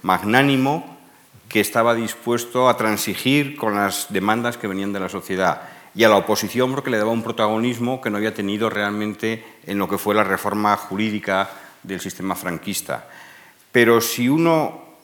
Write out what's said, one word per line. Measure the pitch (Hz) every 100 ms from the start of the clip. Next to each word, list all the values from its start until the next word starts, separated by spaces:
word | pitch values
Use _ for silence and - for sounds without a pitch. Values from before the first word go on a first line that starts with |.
magnánimo | - 92 104 123 139 135 135 147 - - - _ _ - -
que | 110
estaba | 98 120 117 117
dispuesto | 113 - - 120 120 127 127
a | 120
transigir | 110 104 - 95 131 143 143 147
con | 113 101
las | 101 95 -
demandas | 101 101 113 120 117
que | 104
venían | 95 98
de | 98
la | 92
sociedad. | 98 - 92 92 - - - - 95
Y | 110
a |
la | 101
oposición | 92 107 101 120 127
porque | 131 135
le | 113
daba | 107
un | 113
protagonismo | 120 113 107 110 120 117 120 127
que | 120
no | 101
había | 110
tenido | 107 101 104 110
realmente | 101 101 104 107 101 110 113 - - -
en | 101
lo | 92
que | 98
fue | 104 104
la |
reforma | 98 95 104 107 104 101
jurídica | - 95 110 104 - 95 95 - - -
del | 87 95
sistema | 95 - 95 90
franquista. | 92 82 - 95 - 64 - - - - - _ _
Pero | 127 117 117
si | 117 - 123
uno | 156 170 160 139 - - -